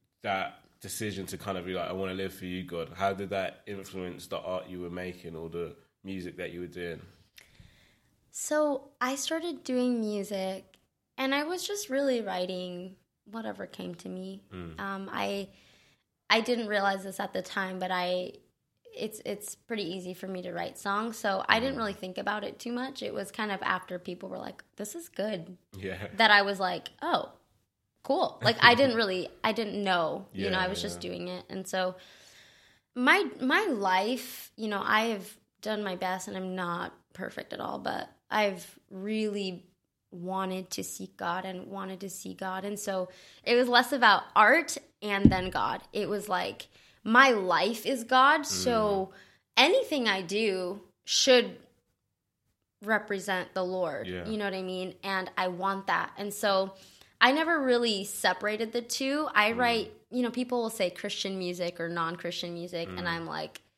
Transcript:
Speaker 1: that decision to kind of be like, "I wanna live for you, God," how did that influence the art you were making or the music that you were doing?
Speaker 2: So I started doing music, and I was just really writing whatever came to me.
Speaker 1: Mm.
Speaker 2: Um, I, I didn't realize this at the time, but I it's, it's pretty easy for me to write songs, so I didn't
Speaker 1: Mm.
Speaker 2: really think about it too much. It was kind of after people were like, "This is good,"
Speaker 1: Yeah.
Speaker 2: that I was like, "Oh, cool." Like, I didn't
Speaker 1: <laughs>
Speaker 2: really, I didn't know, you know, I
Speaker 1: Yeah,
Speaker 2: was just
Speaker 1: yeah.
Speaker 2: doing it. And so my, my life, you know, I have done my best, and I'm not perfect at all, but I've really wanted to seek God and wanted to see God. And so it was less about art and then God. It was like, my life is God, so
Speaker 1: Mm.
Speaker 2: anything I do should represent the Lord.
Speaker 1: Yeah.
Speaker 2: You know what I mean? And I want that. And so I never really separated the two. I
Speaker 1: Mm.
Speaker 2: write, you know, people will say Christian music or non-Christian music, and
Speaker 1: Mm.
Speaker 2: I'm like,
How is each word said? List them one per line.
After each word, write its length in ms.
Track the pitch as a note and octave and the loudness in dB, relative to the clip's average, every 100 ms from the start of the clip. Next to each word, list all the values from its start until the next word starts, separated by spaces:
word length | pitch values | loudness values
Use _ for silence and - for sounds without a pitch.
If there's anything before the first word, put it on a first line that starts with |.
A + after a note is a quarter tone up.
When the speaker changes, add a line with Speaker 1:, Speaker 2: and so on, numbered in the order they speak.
| _ _ | _ _
Speaker 1:
that 360 | G#2+ F#2+ F2 - _ _ | -2 -2 -2 -8 _ _
decision 440 | G2 - A2 G2 F2 | -12 -6 -6 -6 -8
to 100 | F2+ | -8
kind 200 | G2+ F#2+ | -6 -6
of 80 | F2 | -4
be 80 | |
like, 140 | F#2 E2+ | -4 -4
"I 40 | |
wanna 200 | F#2+ F#2+ | -4 -4
live 200 | F#2+ F#2+ | -4 -6
for 120 | - F#2 | -6 -8
you, 180 | F2+ | -6
God," 260 | F2 E2+ E2 F2 | -6 -6 -8 -2
how 180 | G2 | -2
did 160 | G2 G2 | 0 -4
that 320 | G2 F#2 - - | -4 -4 -8 -12
influence 600 | G2 F#2+ F#2 F2+ - - | -12 -10 -8 -8 -10 -8
the 120 | F#2 | -8
art 280 | F2+ F#2 - | -4 -6 -6
you 140 | F2+ | -10
were 80 | F2 | -8
making 460 | F2+ F2+ F2 E2+ E2 | -6 -8 -8 -12 -10
or 100 | E2 | -8
the 260 | E2+ D#2+ - _ _ | -6 -8 -10 _ _
music 320 | F#2+ F#2+ F2 E2+ | -10 -8 -8 -8
that 140 | E2+ | -10
you 80 | E2+ | -8
were 60 | F2 | -10
doing? 320 | F2+ F2 D#2+ E2+ - _ - - - - _ _ _ _ _ _ | -8 -8 -8 -14 -20 _ -20 -20 -20 -20 _ _ _ _ _ _
Speaker 2:
So 580 | - - D4+ D4+ C4+ - _ | -12 -2 2 2 0 -6 _
I 140 | B3+ C#4 | -4 -2
started 480 | - D#4+ F4 C#4 | -2 -2 -4 -6
doing 360 | - B3+ B3 A#3+ | -2 0 2 0
music, 760 | G#3+ G#3 G3 G3 F#3+ F#3+ - _ _ _ _ - | 0 -4 -4 -4 -4 -6 -12 _ _ _ _ -4
and 160 | C4+ | 0
I 100 | C#4 | 0
was 220 | D4+ F4+ - | 0 -4 -4
just 240 | G4+ - | -6 -2
really 320 | C4 C#4+ A#3+ | 0 2 0
writing 760 | G3+ F#3 F#3 F#3 F3+ F3+ F#3 F#3+ _ _ - | -2 -4 -4 -4 -8 -10 -12 -16 _ _ -14
whatever 400 | A3+ A3 F#3+ F#3+ | -10 -8 -8 -10
came 300 | - F3+ F3 | -10 -10 -10
to 140 | F#3+ | -10
me. 340 | F#3 F#3+ G3 - | -10 -10 -14 -14
Speaker 1:
Mm. 260 | F#3 E3+ D#3+ | -12 -10 -8
Speaker 2:
Um, 300 | G3 G3 G3 | -8 -6 -6
I, 380 | G3+ G3+ G3+ G3 - - _ _ _ _ _ - | -4 -4 -4 -8 -14 -20 _ _ _ _ _ 2
I 120 | A3+ | 2
didn't 260 | A3+ A#3 G#3+ | 2 -2 0
realize 360 | G#3 G3 G3 | 2 2 0
this 160 | F#3+ F#3 | -4 -6
at 140 | G3 | -4
the 80 | F#3+ | -4
time, 380 | F3+ G3+ F#3+ F#3 | -4 -4 -4 -4
but 120 | F#3 | -2
I 420 | F3+ F3+ F3+ F3+ - _ _ _ _ - A4 | -2 0 -2 -4 -10 _ _ _ _ -20 -8
it's, 240 | G#3+ G#3+ - | -8 -8 -8
it's 300 | G3+ - - | -8 -10 -14
pretty 280 | _ A3 E3+ F#3 | _ -6 -4 -6
easy 180 | F3+ | -8
for 140 | F3+ F#3+ | -8 -8
me 140 | F#3+ | -8
to 80 | F3+ | -6
write 260 | E3+ E3+ - | -6 -8 -6
songs, 400 | G3+ G3+ A#3 A3 | -2 -2 -2 -2
so 260 | G#3 F#3+ - | -2 0 4
I 120 | A3+ | 4
didn't 160 | C4 B3+ | 4 -2
Speaker 1:
Mm. 40 | |
Speaker 2:
really 140 | G#3+ | -4
think 240 | F#3+ F#3 F#3 | -6 -8 -6
about 260 | G3 G#3 | -4 -4
it 160 | G3+ - | -6 -10
too 120 | A#3 | -8
much. 300 | A#3+ C4 C4+ | -6 -6 -8
It 100 | G#3 | -8
was 180 | G#3 G3 | -6 -8
kind 200 | - G#3+ | -6 -4
of 100 | F#3+ | -2
after 380 | - F#3 - F3+ | -2 -2 -4 -10
people 300 | F3+ F3 F#3+ | -8 -10 -10
were 80 | F#3 | -8
like, 260 | - - - - | -10 -12 -18 -12
"This 180 | G#3 E4+ | -10 -10
is 140 | E4 | -10
good," 480 | - G#3+ F#3+ E3+ F3+ _ F#2+ | -4 -4 -4 -8 -16 _ -10
Speaker 1:
Yeah. 300 | F#3 - G#2 G#3 | -8 -6 -6 4
Speaker 2:
that 160 | A3 | 8
I 100 | G3+ | 8
was 160 | G3+ G3 | 6 2
like, 300 | F#3 E3+ - - | -2 -2 -8 -8
"Oh, 300 | D#4 C4 - - _ _ _ _ _ _ | 0 0 -2 -10 _ _ _ _ _ _
cool." 360 | - D4+ - - | -2 0 0 2
Like, 140 | A3+ A#3 | 2 8
I 140 | A#3+ A#3+ | 8 8
didn't 200 | C4+ A3+ | 6 4
Speaker 1:
<laughs> 60 | |
Speaker 2:
really, 280 | G#3 F#3 - - | 0 -2 -6 -2
I 80 | A3 | -2
didn't 300 | A3 G#3 G#3 | 0 -2 -2
know, 440 | G3 F3+ D#3 E3+ F#3+ | 0 2 0 -4 -8
you 160 | F#3+ G3 | -4 -2
know, 80 | F#3 | 0
I 60 | |
Speaker 1:
Yeah, 40 | F#3 | 0
Speaker 2:
was 120 | G3+ | -2
just 220 | - F3+ | -6 -6
Speaker 1:
yeah. 60 | F3+ | -8
Speaker 2:
doing 180 | F3+ F3+ | -6 -8
it. 180 | F3+ - | -8 -10
And 180 | F#3+ F#3 | -10 -6
so 280 | F#3+ F#3 F#3 - - - - - - _ _ _ B3 | -2 -2 -4 -16 -20 -20 -20 -20 -20 _ _ _ 2
my, 300 | C4 F#4 D4+ - | 6 6 4 -2
my 240 | B3+ E4+ G#4+ | 2 4 4
life, 840 | A3+ G3 F#3 G#3 B3+ - - - - | 2 4 4 2 -2 -6 -12 -16 -8
you 120 | A3 | -4
know, 140 | G3+ | -2
I 180 | - G#3+ A#3 | 4 4 4
have 160 | G#3 F3+ - _ _ | -2 -6 -18 _ _
done 220 | G#3+ G#3+ | -4 -2
my 120 | G3+ F3+ | -2 -2
best, 320 | F#3 F#3 G#3 | -2 -2 -4
and 80 | F#3+ | -6
I'm 180 | F#3 F#3 | -6 -4
not 380 | F3 F3 - - _ | -4 -4 -6 -10 _
perfect 400 | - - - - | -12 -10 -8 -10
at 60 | - | -8
all, 200 | - - | -6 -4
but 300 | - - - _ _ | -4 -4 -8 _ _
I've 500 | G#3+ G#3 F3+ - - _ | 0 0 -2 -12 -20 _
really 760 | F#3 G3+ A3 G#3+ G3+ F#3+ F3 - _ _ _ _ | -10 -4 -2 -2 -2 -4 -6 -14 _ _ _ _
wanted 580 | F3+ F3+ F#3+ F#3+ F#3 F#3 | -12 -6 -2 -2 -4 -6
to 120 | - | -8
seek 340 | F#3 - F#3 - | -8 -10 -12 -6
God 260 | F3+ F3+ F#3+ | -4 -4 -4
and 220 | F#3 - | -10 -10
wanted 320 | G3 F#3+ F#3 | -10 -8 -8
to 80 | G3 | -10
see 240 | - F#3+ | -10 -12
God. 300 | F3+ F#3+ F#3+ G3+ | -8 -6 -6 -6
And 140 | G#3 | -6
so 300 | G3+ F#3+ F#3 - - - | -4 -2 -4 -8 -20 -8
it 120 | - A#3+ | 2 4
was 120 | B3 | 8
less 240 | A#3+ B3 | 6 6
about 320 | C#4 A#3 F#3+ - - | 6 8 8 6 8
art 420 | G#3+ D#4 - - - _ | 8 8 4 -6 -10 _
and 280 | G#3 G3 G3+ | -4 6 8
then 180 | F#3+ F#3 | 8 2
God. 320 | F3 G#2 - - | -2 -2 -2 -6
It 140 | G#3 F#3+ | -6 -2
was 220 | G#3 G#3+ | -4 -2
like, 380 | F3+ F#3 - - - - _ | -2 -2 -8 -16 -20 -20 _
my 280 | G#3+ A#3+ C4+ | 4 8 8
life 540 | A3 F3+ E3 F#3+ A3+ - | 6 4 4 2 0 -2
is 180 | C4 | -2
God, 420 | A3+ B3+ C4+ D#4 C#4+ | 4 6 8 6 2
so 680 | - B3+ A#3 G#3+ G3 F#3+ | -2 2 2 4 2 -2
Speaker 1:
Mm. 40 | - - _ _ - | -8 -20 _ _ 6
Speaker 2:
anything 500 | C#4 C5 - D4 A3+ | 6 6 4 0 2
I 140 | F#3+ | 0
do 600 | E3+ G3+ A3 F#3 F3+ G3+ - _ - | 0 0 2 0 -2 -6 -12 _ -2
should 520 | - C4+ B3 G3+ - - _ _ _ _ _ _ _ _ _ _ _ | 2 8 8 6 -4 -20 _ _ _ _ _ _ _ _ _ _ _
represent 720 | G#3 G#3+ G#3+ G3 F#3+ F#3 - | 0 0 0 -4 0 -2 -2
the 100 | F#3+ | -2
Lord. 440 | F3+ F#3 E3+ C3+ F2+ | -2 0 0 -2 -4
Speaker 1:
Yeah. 200 | F2+ F2 | -4 -4
Speaker 2:
You 100 | G#3+ | -2
know 80 | G3+ | -2
what 80 | |
I 80 | F#3+ | -2
mean? 340 | F#3 F#3 F#3 - | -4 -4 -6 -8
And 260 | G3 F#3+ F#3 - | -4 -4 -2 -2
I 100 | F#3 | -2
want 400 | F3 F#3+ G3 F#3+ | 0 -2 -2 0
that. 240 | E3+ - - | 0 0 -6
And 160 | G#3 | -8
so 400 | G3 G#3 F#3+ G3 - - - - _ | -2 2 2 2 -6 -20 -20 -20 _
I 120 | A#3+ | 6
never 280 | D4 D#4+ E4 | 6 4 2
really 420 | C4 A#3+ A#3 G3 | 4 4 4 0
separated 680 | G3 - F#3 F3+ G#3 G#3+ A3 | -4 0 2 2 -2 -2 -2
the 100 | A#3+ | -4
two. 460 | A#3 - C4+ C#4+ D4+ | -4 -2 0 0 2
I 180 | - G#3 | 4 4
Speaker 1:
Mm. 40 | A#3 | 4
Speaker 2:
write, 360 | A#3+ A#3 - - _ | 2 2 -2 -10 _
you 100 | B3 | -2
know, 80 | B3 | -2
people 300 | B3 B3 B3 | -2 -2 0
will 80 | A3+ | -2
say 200 | - F3+ | 0 -2
Christian 480 | F3 G#3 - G3 F#3+ | 0 -6 -4 -4 -4
music 400 | F3+ F3 F3 F3 | -4 -2 -4 -2
or 100 | E3+ | -4
non-Christian 640 | E3+ E3 E3+ E3+ F3 F3 | -2 -2 -4 -6 -6 -6
music, 340 | E3+ F3 F3 E3+ | -8 -6 -6 -6
and 100 | F#3 | -4
Speaker 1:
Mm. 60 | F3 | -4
Speaker 2:
I'm 180 | E3 E3 | -4 -4
like, 360 | D#3 D#3 - - | -6 -8 -12 -20